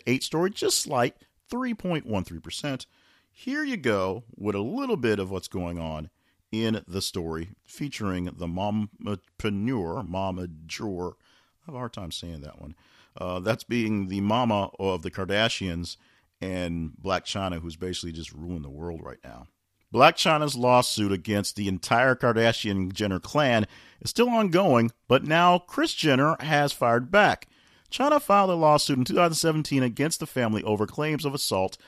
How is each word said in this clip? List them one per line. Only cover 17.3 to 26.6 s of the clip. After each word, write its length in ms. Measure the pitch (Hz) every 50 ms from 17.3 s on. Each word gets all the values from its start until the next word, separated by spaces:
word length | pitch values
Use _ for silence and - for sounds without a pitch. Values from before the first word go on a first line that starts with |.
| - 104 95 95 87 80
who's 140 | 80 87 78
basically 380 | 80 92 92 87 - - 87 80
just 200 | 82 78 - 76
ruling 300 | 73 80 87 90 82 71
the 60 | 69
world 320 | 69 73 82 85 85 78 -
right 160 | 69 62 - -
now. 240 | 67 57 60 - - _ _ _ _ _ _ _ _ -
Blac 200 | - 139 160 170
Chyna's 420 | - - 190 160 151 151 147 131
lawsuit 560 | 120 123 123 123 123 123 - - 113 104 101
against 440 | 98 92 - 110 104 101 98 - -
the 120 | 104 104 98
entire 480 | 95 90 - - 123 117 127 131 127
Kardashian-Jenner 1040 | - - 123 113 113 117 117 113 - - 107 98 98 92 90 95 92 107 101 92 87
clan 480 | - - - 147 151 131 117 110 104 - - - - - - _
is 80 | - -
still 180 | - - 240 247
ongoing, 640 | 240 226 214 185 160 180 202 180 131 117 113 113 - _ _ -
but 160 | 127 135 -
now 360 | 147 156 170 175 180 180 180
Kris 340 | - - - - 311 330 -
Jenner 420 | - - 156 131 127 139 156 165 -
has 340 | - 156 160 147